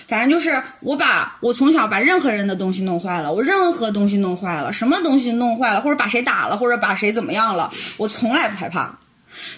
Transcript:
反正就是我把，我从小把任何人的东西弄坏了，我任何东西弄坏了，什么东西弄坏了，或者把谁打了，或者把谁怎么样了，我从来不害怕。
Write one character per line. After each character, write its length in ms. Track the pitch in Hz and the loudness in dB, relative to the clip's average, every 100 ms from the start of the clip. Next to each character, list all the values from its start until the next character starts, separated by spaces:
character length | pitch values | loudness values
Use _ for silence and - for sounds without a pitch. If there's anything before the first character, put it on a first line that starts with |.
| - | -4
反 140 | 220 | 0
正 80 | 254 | 2
就 100 | 330 | 4
是 240 | 311 269 - - | 2 0 -4 -8
我 140 | - | -4
把， 440 | 285 277 175 - - | 0 2 2 -2 -4
我 100 | 233 | -2
从 220 | 240 269 | 2 4
小 160 | 320 214 | 4 2
把 100 | 202 | 2
任 220 | 277 359 | 2 2
何 100 | 269 | 2
人 160 | 208 202 | 0 -2
的 80 | |
东 160 | 190 190 | -2 -2
西 120 | 185 | -2
弄 180 | 185 175 | -2 -4
坏 220 | 185 175 | -4 -4
了， 100 | 147 | -2
我 100 | 185 | 0
任 300 | 269 392 349 | 2 2 2
何 180 | 285 220 | 0 -2
东 160 | 202 202 | 0 2
西 120 | 202 | 2
弄 180 | 185 180 | 0 -2
坏 240 | 190 156 | -4 -4
了， 100 | 131 | -2
什 160 | 202 233 | -2 0
么 140 | 370 | 2
东 160 | 330 269 | 2 2
西 140 | 240 | 2
弄 260 | 233 247 226 | 0 0 0
坏 140 | 240 | 0
了， 80 | 208 | 2
或 80 | 285 | 0
者 80 | 294 | 0
把 100 | 214 | 0
谁 140 | 240 | 0
打 260 | 254 196 113 | 0 0 0
了， 100 | 202 | 0
或 100 | 240 | 0
者 80 | 233 | 0
把 180 | 190 | 0
谁 160 | 196 208 | 0 0
怎 140 | 220 | 0
么 80 | 185 | 0
样 240 | 196 220 180 | 0 0 0
了， 160 | 151 - - - | -2 -4 -6 -4
我 100 | 208 | -2
从 280 | - 226 | 0 0
来 160 | 294 233 | 0 0
不 60 | 196 | -4
害 100 | - | -6
怕。 300 | 170 - - _ _ _ - - | -4 -4 -8 _ _ _ -12 -10